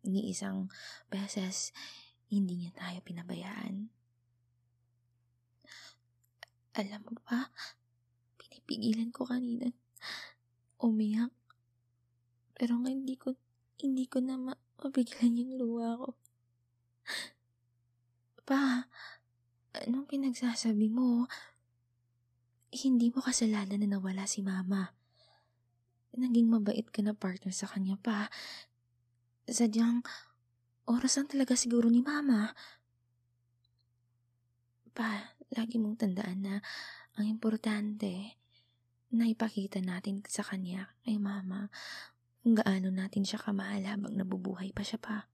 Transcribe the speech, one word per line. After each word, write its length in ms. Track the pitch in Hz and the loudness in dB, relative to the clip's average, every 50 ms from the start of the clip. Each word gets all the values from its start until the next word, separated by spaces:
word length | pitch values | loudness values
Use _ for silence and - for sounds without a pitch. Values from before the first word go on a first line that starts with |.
| _ | _
Ni 240 | 196 190 196 220 - | 0 0 0 0 -2
isang 400 | 185 - 196 196 190 190 185 190 - - - - - - - _ | -4 -4 -6 -4 -4 -4 -4 -6 -8 -12 -16 -16 -16 -18 -12 _
beses, 640 | - 196 196 202 - 208 190 185 190 - - - _ - - - - - - - _ _ _ _ | -6 -6 -6 -4 -4 -4 -4 -2 -4 -6 -8 -8 _ -12 -16 -16 -16 -18 -20 -20 _ _ _ _
hindi 240 | 208 202 196 180 180 175 | 0 2 2 2 0 -4
niya 100 | 175 170 - - | -6 -8 -10 -10
tayo 240 | 180 180 180 180 | -10 -8 -8 -10
pinabayaan. 880 | - - 175 170 170 180 180 170 175 190 208 - - - 196 196 208 226 _ _ _ _ _ _ _ _ _ _ _ _ _ _ _ _ _ _ _ _ _ _ _ _ _ _ _ _ _ _ _ _ _ _ _ - - - - - - _ _ _ _ _ _ _ _ _ - _ _ _ _ _ _ - | -10 -10 -10 -10 -8 -8 -8 -8 -8 -8 -8 -8 -6 -6 -6 -6 -8 -10 _ _ _ _ _ _ _ _ _ _ _ _ _ _ _ _ _ _ _ _ _ _ _ _ _ _ _ _ _ _ _ _ _ _ _ -20 -20 -18 -18 -20 -20 _ _ _ _ _ _ _ _ _ -20 _ _ _ _ _ _ -4
Alam 240 | 202 196 208 208 208 - | -4 -4 -6 -12 -12 -12
mo 80 | 233 - _ | -12 -12 _
ba, 240 | - 240 240 269 - _ - - - - _ _ _ _ _ _ _ _ _ _ _ _ _ | -2 -2 -2 -2 -4 _ -14 -14 -14 -14 _ _ _ _ _ _ _ _ _ _ _ _ _
pinipigilan 720 | - - - - _ - - 220 214 233 220 226 226 233 | -20 -20 -20 -20 _ -10 -8 -4 0 0 0 0 -2 -6
ko 160 | 240 - 254 | -4 -8 -6
kanina 480 | 254 247 247 254 240 233 240 247 247 240 _ _ _ _ - - - - - - - - _ _ _ _ _ _ _ _ _ | -4 -2 -4 -2 -4 -4 -4 -4 -6 -6 _ _ _ _ -16 -14 -12 -12 -12 -14 -16 -20 _ _ _ _ _ _ _ _ _
umiyak. 520 | - 233 220 214 214 208 214 220 233 247 _ _ _ _ - _ _ _ _ _ _ _ _ _ _ _ _ _ _ _ _ _ _ _ _ | 2 2 4 4 2 2 2 2 0 0 _ _ _ _ -20 _ _ _ _ _ _ _ _ _ _ _ _ _ _ _ _ _ _ _ _
Pero 240 | - 254 233 240 240 | -2 0 0 2 2
nga 100 | 247 262 | 0 0
hindi 240 | 262 269 269 262 262 - | -2 -2 -4 -4 -6 -4
ko, 160 | - - 262 _ _ _ _ _ _ _ _ _ - | -4 -6 -6 _ _ _ _ _ _ _ _ _ -2
hindi 240 | 277 262 262 254 - | 0 2 0 0 0
ko 160 | - 262 254 | 0 0 0
na 120 | 262 262 262 | 0 -2 -4
ma-, 240 | 254 254 262 _ _ _ _ _ | -6 -6 -8 _ _ _ _ _
mapigilan 600 | - 277 277 262 247 233 - - 233 240 233 240 | -8 -2 2 2 2 2 0 2 4 4 4 4
yung 140 | 240 254 262 254 | 0 -2 -2 -2
luha 400 | 254 226 233 233 233 226 233 240 | -2 0 0 0 -2 -2 -2 -4
ko. 100 | 254 - 247 _ _ _ _ _ _ _ _ _ _ _ _ _ _ _ _ _ _ - - - - - - _ _ _ _ _ _ _ _ _ _ _ _ _ _ _ _ _ _ _ _ - _ - | -6 -10 -10 _ _ _ _ _ _ _ _ _ _ _ _ _ _ _ _ _ _ -10 -8 -8 -8 -10 -14 _ _ _ _ _ _ _ _ _ _ _ _ _ _ _ _ _ _ _ _ -20 _ 2
Pa, 400 | 269 277 285 262 254 247 254 _ _ - - - - - _ _ _ _ _ _ _ _ _ _ _ | 2 4 4 4 2 2 0 _ _ -18 -18 -18 -18 -20 _ _ _ _ _ _ _ _ _ _ _
anong 340 | - - - 240 269 277 - | -8 -2 -2 -2 -2 -2 -4
pinagsasabi 800 | 294 277 269 269 247 - 254 247 233 226 - 226 220 208 214 220 | -4 -2 0 0 -2 0 0 -2 0 0 0 2 4 4 4 4
mo? 400 | 220 240 254 247 240 233 247 - - - - - _ _ _ _ _ _ _ _ _ _ _ _ _ _ _ _ _ _ _ _ _ _ _ _ - | 4 4 4 4 4 4 2 0 -2 -14 -14 -18 _ _ _ _ _ _ _ _ _ _ _ _ _ _ _ _ _ _ _ _ _ _ _ _ -12
Hindi 400 | 247 - 269 262 240 233 240 240 | -2 2 4 6 6 6 6 4
mo 80 | 262 | 2
kasalanan 600 | 262 254 247 - 233 220 214 208 202 190 202 202 208 | 0 0 2 2 2 4 2 2 0 0 0 2 2
na 120 | 202 196 196 | 2 2 0
nawala 280 | 185 190 190 190 196 | 0 -2 -2 -2 -2
si 160 | 196 - - | -2 -2 -2
Mama. 480 | 196 196 190 185 185 180 196 196 185 - - _ _ _ _ _ _ _ _ _ _ _ _ _ _ _ _ _ _ _ _ _ _ _ - 247 | 0 0 0 0 0 2 2 0 0 -2 -6 _ _ _ _ _ _ _ _ _ _ _ _ _ _ _ _ _ _ _ _ _ _ _ -4 -2
Naging 320 | 254 254 233 233 233 226 | 0 4 6 6 8 8
mabait 380 | 226 226 208 202 - - 220 - | 6 6 4 2 0 0 -2 -4
ka 160 | _ - 202 | _ 0 0
na 80 | 208 208 | 0 0
partner 400 | 208 - 190 180 185 - 190 185 | -2 -2 -4 -4 -4 -6 -6 -6
sa 160 | - - 196 | -6 -8 -6
kanya 260 | - 196 190 190 196 196 | -2 -2 0 0 -2 -2
pa. 340 | - 233 220 208 208 208 - - - - - - - _ _ _ _ _ _ _ _ _ _ _ _ _ _ _ _ | -2 -2 0 0 -2 -4 -6 -12 -12 -12 -14 -14 -16 _ _ _ _ _ _ _ _ _ _ _ _ _ _ _ _
Sadyang, 560 | - 240 - 240 220 208 226 233 233 233 240 247 - - - - - _ _ _ _ _ _ _ _ _ _ _ - | -6 2 4 4 4 6 4 4 6 4 2 0 -4 -12 -14 -16 -20 _ _ _ _ _ _ _ _ _ _ _ 2
oras 280 | 233 247 254 262 - 277 | 2 4 4 2 2 2
lang 120 | 277 285 | 0 0
talaga 240 | - 277 269 - 247 | 2 2 4 4 4
siguro 340 | 247 - 247 233 240 226 233 | 2 4 4 4 6 6 8
ni 120 | 233 240 | 8 8
Mama. 520 | 254 294 294 294 294 277 247 214 208 220 - - - - - _ _ _ _ _ _ _ _ _ _ _ _ _ _ _ _ _ _ _ _ _ _ _ _ _ _ _ _ _ _ _ _ _ _ _ _ _ _ _ _ _ _ - _ | 6 4 0 0 4 4 6 6 4 0 -2 -10 -18 -20 -20 _ _ _ _ _ _ _ _ _ _ _ _ _ _ _ _ _ _ _ _ _ _ _ _ _ _ _ _ _ _ _ _ _ _ _ _ _ _ _ _ _ _ -16 _
Pa, 440 | - 233 220 214 202 - - - _ - _ - | -2 -2 -2 -2 -2 -6 -10 -18 _ -14 _ -4
lagi 240 | - 226 226 233 233 | -4 -4 -2 0 0
mong 240 | 220 208 214 226 | 0 0 0 0
tandaan 400 | - 202 180 180 - 185 185 190 | 0 0 0 0 -4 -4 -4 -4
na 140 | 196 196 196 202 - - - - - - - - - - _ - | -4 -4 -4 -6 -6 -8 -10 -10 -12 -12 -14 -18 -20 -18 _ -2
ang 80 | 208 | -2
importante, 1120 | 214 220 220 - 220 220 220 - 220 214 208 208 214 214 208 - 196 180 185 202 220 240 _ _ _ _ _ _ _ _ _ _ _ _ _ _ _ | 0 0 0 0 0 0 2 0 0 0 0 0 -2 -2 -2 -4 -4 -4 -4 -8 -10 -14 _ _ _ _ _ _ _ _ _ _ _ _ _ _ _
naipakita 720 | 247 226 233 226 220 - 226 220 - 208 196 202 - 196 | 0 2 4 4 2 2 0 -2 -2 -4 -6 -4 -4 -2
natin 400 | 185 185 185 185 - 202 196 196 208 - | -2 -2 -4 -4 -4 -4 -4 -4 -6 -8
sa 160 | - - 208 | -6 -6 -4
kanya, 480 | - - 190 185 180 180 190 190 - - _ | -4 -4 -6 -4 -6 -6 -8 -8 -10 -16 _
kay 160 | _ 240 220 208 | _ -2 0 0
Mama, 560 | 202 202 202 202 190 185 185 196 202 208 - - - - - - - - _ _ _ _ _ _ _ | 0 0 -2 -4 -4 -4 -4 -4 -6 -8 -8 -12 -12 -12 -12 -12 -14 -16 _ _ _ _ _ _ _
kung 80 | 240 226 | 6 6
gaano 400 | 208 - 208 196 190 185 190 190 | 6 6 4 4 2 2 0 0
natin 320 | 185 190 196 - 202 196 | 0 -2 0 0 0 0
siya 160 | 190 - 208 | 0 0 -4
kamahal 400 | - - 208 196 196 196 202 202 190 | -2 -2 -2 -2 -2 -2 -4 -4 -2
habang 280 | 196 208 202 202 - 220 | -2 -2 -4 -4 -2 -2
nabubuhay 560 | 202 185 185 190 185 180 190 190 180 190 196 | -2 -2 0 -2 -4 -2 -4 -4 -4 -6 -6
pa 160 | - - 202 | -4 -4 -4
siya 160 | - - 220 | -4 -4 -6
pa. 240 | - - 214 208 - _ | -6 -4 -6 -6 -6 _